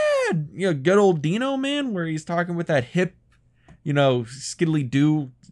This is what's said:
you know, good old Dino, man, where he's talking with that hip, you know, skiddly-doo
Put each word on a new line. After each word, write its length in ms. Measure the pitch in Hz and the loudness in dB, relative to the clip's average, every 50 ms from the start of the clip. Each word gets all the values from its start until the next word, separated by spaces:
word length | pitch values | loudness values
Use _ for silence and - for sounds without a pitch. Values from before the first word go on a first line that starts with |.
| 605 605 587 539 508 440 349 160 147 151 - | 0 2 0 0 0 0 -2 -2 -4 -6 -6
you 140 | 113 190 | -2 -2
know, 60 | 190 160 | 0 0
good 240 | 135 131 175 190 | 0 2 4 4
old 240 | 208 202 190 180 156 | 6 6 4 2 2
Dino, 340 | 135 151 185 226 262 269 277 | 0 -2 -2 -2 -2 -2 -2
man, 360 | 269 262 277 285 294 277 254 208 | -2 -2 -2 -2 -2 -4 -4 -4
where 120 | 175 165 | -4 -4
he's 200 | 165 156 156 156 | -4 -6 -6 -6
talking 300 | - 170 175 175 175 175 | -4 -4 -2 -2 -2 -4
with 120 | 170 165 | -4 -2
that 160 | - 160 135 120 | 0 0 0 0
hip, 300 | - - 175 180 175 - _ _ _ _ _ _ _ _ _ _ - - _ - | -2 -2 -2 -2 -2 -4 _ _ _ _ _ _ _ _ _ _ -20 -20 _ -6
you 100 | 147 143 | -2 2
know, 300 | 143 139 135 127 123 117 | 2 4 4 2 0 -2
skiddly-doo 1080 | 113 131 131 - - - - 175 160 156 151 135 120 131 139 147 151 151 151 139 127 - _ _ - | -6 -10 -12 -12 -8 -4 -2 0 0 0 0 0 0 0 2 4 4 2 0 -2 -6 -12 _ _ -18